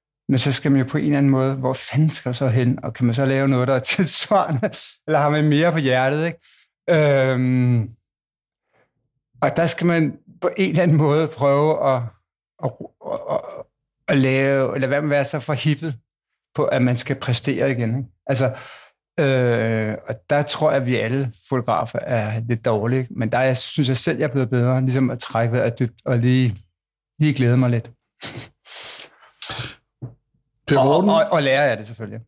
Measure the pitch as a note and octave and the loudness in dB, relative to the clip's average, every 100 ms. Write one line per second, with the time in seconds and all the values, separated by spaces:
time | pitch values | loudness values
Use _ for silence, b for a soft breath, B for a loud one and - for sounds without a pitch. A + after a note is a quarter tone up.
0 | _ _ - C3+ C#3 B2+ D3+ C#3 B2+ D3+ | _ _ -2 0 0 0 2 2 2 -2
1 | D3+ C#3+ C#3 C3 C3+ C3+ B2+ - - C3+ | 0 2 2 2 0 -2 -4 -4 -4 0
2 | D#3 - B2+ A#2+ C3+ A#2+ B2 - - - | 0 0 -6 -2 0 2 2 0 -4 -2
3 | A#2+ A#2 C3+ C3+ C3+ B2+ B2+ B2+ B2 - | 0 0 0 2 2 2 2 0 0 -2
4 | E3+ - - G3+ - C#3 G#3 - B B | -2 -2 0 0 0 -2 -4 -6 B B
5 | - D#3 D3 D3+ D3+ D3 E3+ D#3+ C3+ B2+ | -2 0 2 2 2 4 2 2 2 2
6 | C3 D3+ E3 E3 b b b _ - E3 | 2 0 -2 -6 b b b _ 0 2
7 | D3+ C#3 C3 B2+ B2+ B2+ B2 A#2+ G#2 - | 4 4 2 2 2 2 4 2 0 -6
8 | _ _ _ _ _ _ _ _ _ _ | _ _ _ _ _ _ _ _ _ _
9 | _ _ _ _ C#3+ D3+ E3 - E3+ E3+ | _ _ _ _ -2 0 0 0 0 2
10 | D#3 - _ - F3+ - F#3+ D#3+ F3 D3+ | 0 -4 _ -6 -4 0 0 2 4 4
11 | D3+ D3 D#3 - C#3 C#3+ D3+ D3+ C#3 C3 | 4 2 0 0 2 4 2 2 0 0
12 | A#2 - _ _ _ _ A#2 - - _ | -2 -12 _ _ _ _ -8 -8 -16 _
13 | - - - D2+ - - - _ _ _ | -10 -8 -6 -6 -8 -16 -18 _ _ _
14 | - C#3+ C3 C3 C3+ C#3 C3 C3+ C3 C#3+ | -2 0 2 2 2 0 0 -2 -2 -2
15 | D3+ C#3+ C3+ D3+ - C3+ D#3 C#3+ D#3+ B2 | 0 0 0 -4 -4 -2 0 -2 -4 -10
16 | _ _ _ _ _ - C#3+ C3+ B2 A#2+ | _ _ _ _ _ -4 0 2 2 0
17 | - C3+ - A#2+ - C3 C3+ A#2+ A2+ B2 | -2 -6 -2 -2 -2 -2 0 0 -2 -4
18 | C3 _ - C3 B2+ - B B B B | -8 _ -6 -2 -2 -4 B B B B
19 | _ - C#3 C3 B2 A#2 A2+ A2 A2 G#2+ | _ -2 0 2 2 2 0 0 -2 -4
20 | - A#2+ - D3 D3 - D3+ C#3+ B2 A#2+ | -8 -10 -2 0 0 0 0 2 0 0
21 | A2 C3 C3 - - C3 A#2+ F2 A#2 - | 0 -2 -4 -8 -4 -4 0 -2 -2 -6
22 | - A2+ G#2+ A2 A#2 A2+ B2 A2 A2+ C3 | -4 -2 -2 -4 -4 -4 -2 0 0 -2
23 | B2 - A2+ B2 C3 B2+ - - B2+ C3 | -2 -4 -2 0 0 0 -4 -2 0 0
24 | - C3 D3+ C3+ A#2+ B2 B2 B2+ C3 C3 | -2 -2 -2 -2 0 0 2 2 0 0
25 | B2 A#2+ - A2+ A#2 B2 A#2 A#2 A#2+ - | 0 -2 -4 -2 0 0 -2 -2 -4 -6
26 | - B2 B2 B2+ B2+ F#2 - _ _ _ | -4 0 2 2 0 -2 -10 _ _ _
27 | _ - D3+ C3 A#2+ B2 B2+ A#2 - - | _ -2 0 2 2 2 2 0 -4 -14
28 | _ _ B B B _ - B B B | _ _ B B B _ -20 B B B
29 | B B B B - B A#2+ B _ _ | B B B B -12 B -12 B _ _
30 | B2+ - _ _ _ _ - C#3 C3+ D3+ | -18 -18 _ _ _ _ 0 2 4 4
31 | G3+ D#3+ D#3 E3+ C#3 C3+ C#3+ A2 G#2 A#2 | 4 4 2 2 2 2 2 0 -6 -12
32 | G#2+ G#2+ | -12 -12